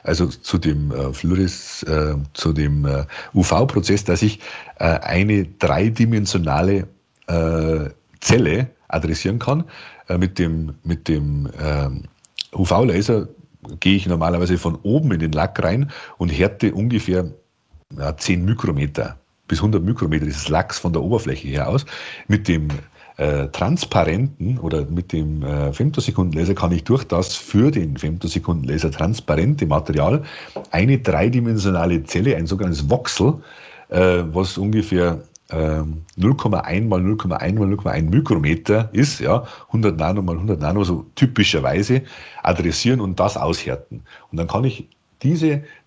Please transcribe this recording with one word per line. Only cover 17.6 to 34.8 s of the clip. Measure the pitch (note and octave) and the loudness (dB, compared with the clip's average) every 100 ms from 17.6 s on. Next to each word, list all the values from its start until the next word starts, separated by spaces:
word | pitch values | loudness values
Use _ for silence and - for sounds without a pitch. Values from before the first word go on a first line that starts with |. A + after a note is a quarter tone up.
| _ - _ - | _ -20 _ -8
ja, | C#2+ D2 | -6 -4
zehn | - F2+ | -2 0
Mikrometer | F2+ A2 G2 D2 C#2+ - - - _ _ - | 2 0 0 -2 -2 -4 -6 -10 _ _ -6
bis | D#2 | -2
hundert | G#2 G#2 | 0 2
Mikrometer | F2 A#2 F2 D#2 D2+ | 0 0 0 0 -2
dieses | D2+ D2 | -4 -2
Lacks | D#2 - - | 0 0 -4
von | F2+ | -4
der | D#2+ | -2
Oberfläche | D#2 A#2 - C2+ - | 0 -2 -2 -6 -6
her | D2 - | -4 0
aus. | C3+ - - - - - | -2 -2 -10 -14 -10 0
Mit | G#2 G2+ | 0 2
dem, | E2 D2+ C#2+ - - - - | 0 0 -4 -8 -20 -18 -4
äh, | D2 D2 C#2 | -2 0 -2
transparenten | - F2+ E3+ - G#2 D#2+ F2 C3+ - F2+ B2+ | -2 0 0 0 2 2 2 -2 -2 -4 -2
oder | E2 D#2 C#2+ | -2 -2 -2
mit | F2 - | -4 -2
dem, | D#2+ D2+ D2+ | -2 -2 -2
äh, | C#2 D2 C#2+ | -2 -2 -2
Femtosekundenlaser | C#2+ C#3 C#3+ - - F2+ D2+ E2+ | 0 0 0 -2 0 0 2 0
kann | F#2+ F2 | 0 0
ich | F2 | 0
durch | - B2+ | 2 0
das | - F2 F#2 | 0 -2 -2
für | - - G2+ C3 | -6 0 4 4
den | C#3 E2 C2 | 2 -2 -4
Femtosekundenlaser | D2+ E2+ E2+ F2+ E2 E2+ C2 D2 E2 | -4 -4 -4 -4 -2 -2 -2 -2 -2
transparente | C#2+ D#2+ A2 - D2 F#2+ D3 D#2+ | 0 -2 -2 0 2 2 2 2
Material | D2 - D2 D2+ C3+ - - - - - | 0 0 2 2 2 -2 -14 -16 -14 -4
eine | D#2+ A2 C3+ | 0 4 4
dreidimensionale | B2 D#2 G#2 B2 A#2 A2 G2 F2+ E2+ E2+ | 2 2 2 2 2 0 2 2 2 0
Zelle, | D2 F2 A2+ E2 | 0 0 2 0
ein | E2 | 0
sogenanntes | F#2+ F#2+ D2+ C#2+ | -2 -2 -2 0
Voxel, | - - - A2 D#3 - - - - - | 0 0 0 2 2 -4 -20 -20 -20 -4
äh, | F2 F#2 F2+ E2+ | 2 4 4 0
was | E2+ F#2 - | -2 -2 -2
ungefähr | G2+ A2 | 0 0